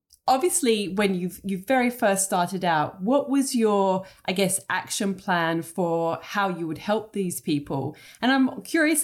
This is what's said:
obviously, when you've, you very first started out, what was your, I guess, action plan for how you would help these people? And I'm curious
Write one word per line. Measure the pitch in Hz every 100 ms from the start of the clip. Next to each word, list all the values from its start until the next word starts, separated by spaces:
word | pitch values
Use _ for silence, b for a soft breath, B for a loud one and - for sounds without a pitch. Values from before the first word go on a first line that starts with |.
| _ _ -
obviously, | 262 359 - 254 220 196
when | 190 208
you've, | 185 180 -
you | 196 190
very | - 262 247
first | 247 214 196
started | - 190 175 190
out, | 175 160 147 190
what | 190 277 254
was | 277 269
your, | 247 220 202 196 190 B B -
I |
guess, | 185 190 - -
action | 185 - - 196
plan | 185 - 175 165 165
for | 160 - 170 165 165 165
how | - 208 196
you | 170 165
would | 156
help | - 214 214
these | 202 185 175
people? | - 147 143 139 156 B B B
And | 240
I'm | 269 262 -
curious | - 330 302 302